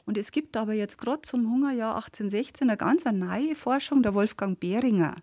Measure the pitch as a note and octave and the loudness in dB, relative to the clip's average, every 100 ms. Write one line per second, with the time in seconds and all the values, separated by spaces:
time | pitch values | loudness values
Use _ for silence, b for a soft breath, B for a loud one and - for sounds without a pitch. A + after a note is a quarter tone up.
0 | - G#3+ G#3+ - D4+ A3+ G#3+ G#3+ G#3 - | -6 -6 -4 -4 -4 -4 -2 -2 -4 -6
1 | A#3+ D4+ - B3 A3+ B3 C#4 B3 A3+ - | -4 -4 -4 -2 0 2 0 0 -2 -4
2 | - - G#3 G3+ C#4 - B3+ G#3 - D4+ | -8 -6 -4 -2 -4 0 0 2 2 2
3 | B3+ G3+ F3+ F#3+ D4+ D#4 - C4 - C#4 | 2 0 0 -2 -2 -2 0 -2 2 4
4 | A3+ G3 G#3+ - G3 F#3 F3 G#3 B3+ G#3 | 4 4 0 0 -4 -2 -2 0 2 4
5 | D#3 D3+ | 2 -2